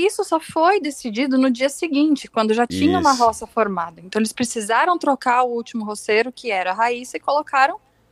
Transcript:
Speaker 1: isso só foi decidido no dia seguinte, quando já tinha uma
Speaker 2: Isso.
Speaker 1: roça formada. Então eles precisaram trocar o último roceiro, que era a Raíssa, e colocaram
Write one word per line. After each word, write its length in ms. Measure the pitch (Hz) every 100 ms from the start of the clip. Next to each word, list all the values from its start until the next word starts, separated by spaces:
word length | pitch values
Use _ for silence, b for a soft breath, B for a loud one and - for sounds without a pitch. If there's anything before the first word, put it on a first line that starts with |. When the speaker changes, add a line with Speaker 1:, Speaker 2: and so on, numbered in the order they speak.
| 381
Speaker 1:
isso 160 | -
só 140 | 381 320
foi 420 | - 330 339 403
decidido 560 | 294 - 247 208 277 262
no 140 | 262
dia 180 | 240 269
seguinte, 600 | - 339 277 311 277 -
quando 260 | 226 214
já 120 | 220 240
tinha 320 | - 294 359
uma 140 | 302
Speaker 2:
Isso. 100 | 254
Speaker 1:
roça 220 | 233 220 226
formada. 540 | - 214 185 165 165
Então 200 | 180 214
eles 120 | 220
precisaram 640 | - 247 233 208 226 330 339
trocar 440 | 302 269 262 247
o 60 | 254
último 340 | 233 226 226
roceiro, 480 | 214 208 - 214 247
que 180 | - 240
era 200 | 190 180
a 40 |
Raíssa, 420 | 190 240 240 254 330
e 40 |
colocaram 580 | - 285 302 269 269 381 _ _ _